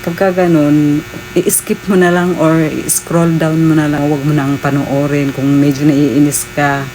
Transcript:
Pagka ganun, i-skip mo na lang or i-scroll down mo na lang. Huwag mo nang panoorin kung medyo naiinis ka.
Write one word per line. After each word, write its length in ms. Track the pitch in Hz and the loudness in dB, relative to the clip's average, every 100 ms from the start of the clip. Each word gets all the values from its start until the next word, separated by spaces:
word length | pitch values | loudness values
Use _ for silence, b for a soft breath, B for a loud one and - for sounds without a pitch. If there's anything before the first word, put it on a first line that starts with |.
Pagka 400 | - 170 190 180 | -6 -2 0 2
ganun, 560 | 180 160 147 151 147 147 - - - | 2 4 4 4 2 0 -4 -14 -4
i-skip 480 | 135 - - - 214 - | -2 -2 -4 -4 -6 0
mo 80 | 190 | 2
na 160 | 180 | 2
lang 240 | 180 175 180 | 2 0 0
or 240 | 160 160 | 2 2
i-scroll 800 | 156 - - - - 170 170 160 | 0 -4 -4 -6 -2 0 0 0
down 160 | 160 160 | 0 2
mo 160 | 160 | 2
na 160 | 156 151 | 2 2
lang. 160 | 147 | 0
Huwag 160 | 147 147 | 0 0
mo 160 | 143 151 | 0 0
nang 240 | 135 143 | 0 -2
panoorin 720 | 143 139 131 139 143 143 139 | -2 -2 -2 -2 0 0 -2
kung 160 | 131 135 | -2 0
medyo 400 | 143 143 135 147 | 2 2 2 2
naiinis 560 | 139 147 127 147 139 - | 2 2 2 0 -2 -6
ka. 320 | - 143 139 135 | -2 -2 -2 -6